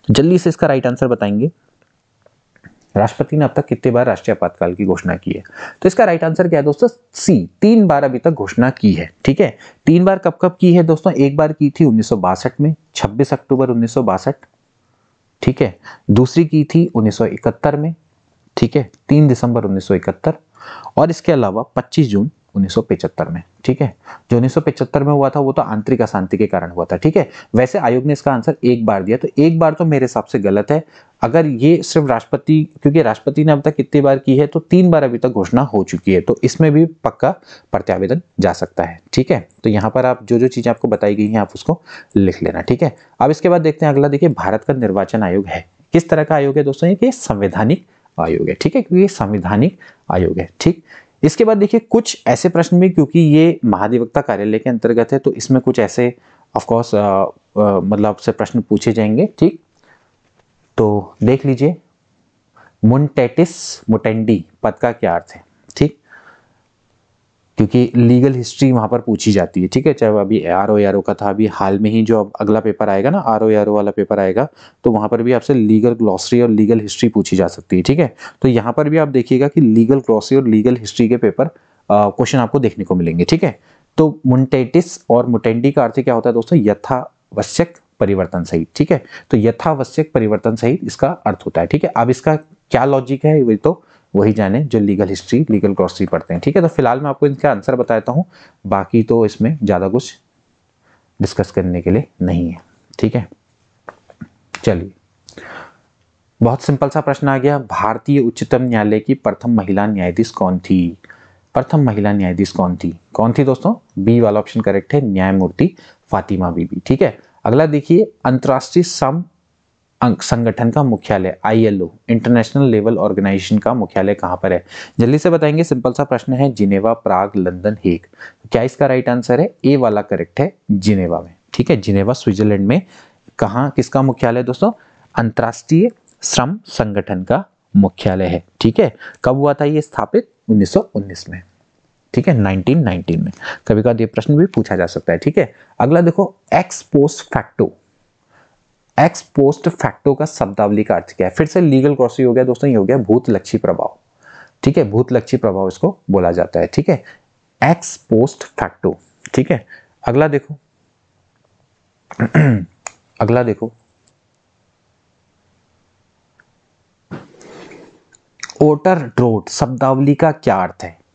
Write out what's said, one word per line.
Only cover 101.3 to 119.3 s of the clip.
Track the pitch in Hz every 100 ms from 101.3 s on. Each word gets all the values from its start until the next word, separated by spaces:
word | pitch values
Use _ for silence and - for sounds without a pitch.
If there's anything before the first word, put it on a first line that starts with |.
| - 98
करने | - 90 87
के | 87
लिए | 107 - _
नहीं | 92 87 85
है, | - _ _ _ -
ठीक | 110 120
है। | 90 - _ _ _ _ - - _ _ - _ _ -
चलिए, | - 90 95 - _ _ - - - - - _ _ _ _ _ _ _
बहुत | 117 135
सिंपल | - 139 143
सा | 156
प्रश्न | 139 139 143
आ | 135
गया, | 135 143
भारतीय | 113 - 104 113 - 143
उच्चतम | 117 - - 127
न्यायालय | 127 113 104 107
की | 110 -
प्रथम | 107 95 120 113
महिला | 98 98 104
न्यायाधीश | 101 90 87 113
कौन | - 92 90
थी? | - 92 87 87 - - _ _ _
प्रथम | 131 131 156
महिला | 131 104 104
न्यायाधीश | 101 92 87 92
कौन | - 90 87
थी? | 85 80 _
कौन | - 113
थी | 117
दोस्तों? | 135 127 190 240 _ -
बी | 101 120
वाला | 110 104
ऑप्शन | - 113
करेक्ट | 101 98 -
है, | 147
न्यायमूर्ति | 117 95 95 98 90 - - - - _ _
फातिमा | 98 - 95 87
बीबी, | 85 85 92 -
ठीक | 135
है। | 151 - _ _
अगला | 110 131 160
देखिए, | 147 - 175 220 -
अंतर्राष्ट्रीय | 135 127 143 131 - -
श्रम | - - 135 165 180